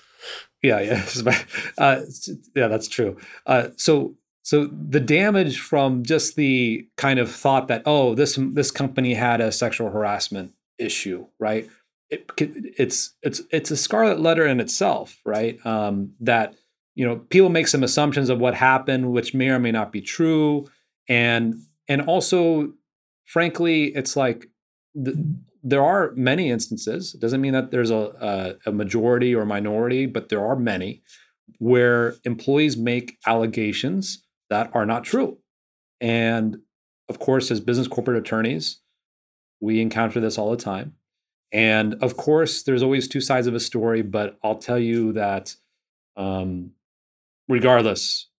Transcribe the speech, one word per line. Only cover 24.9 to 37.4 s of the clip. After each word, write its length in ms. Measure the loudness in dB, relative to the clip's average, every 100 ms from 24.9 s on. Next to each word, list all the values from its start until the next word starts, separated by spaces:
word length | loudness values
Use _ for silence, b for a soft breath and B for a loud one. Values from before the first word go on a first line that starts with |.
| -8
th-, 140 | -6 -4 -4 -6 -10 _
there 180 | 0 2
are 280 | 4 2 0 0
many 340 | 0 2 0
instances. 600 | -2 -4 -8 -6 -6 -8
It 80 | -6
doesn't 180 | -2 0
mean 120 | 0
that 180 | 0 0
there's 180 | 0 2
a, 640 | 0 -2 -6 -4 -4 -6 -6 -4
a, 40 |
a 20 |
majority 600 | -4 -2 0 2 2 2
or 120 | 0 0
minority, 600 | -2 -2 -2 0 0 -2
but 220 | -4 -4
there 160 | -2 -2
are 120 | -2
many 440 | -2 -4 -6 -10 b b b b _ -4
where 580 | 2 4 6 4 0 -2 -6
employees 500 | -4 0 2 2 0
make 420 | -2 -2 -6 -6 0
allegations 1000 | 2 0 -2 -2 -2 -2 -4 -4 -10 _ _ -4
that 200 | -2 0 0
are 100 | 0
not 180 | -2 -2
true. 320 | -2 -2 -6 _ _ _ _ _ -6
And 560 | -2 0 2 0 -2 -4 _ _ _ _ -12
of 80 | -6
course, 300 | 0 2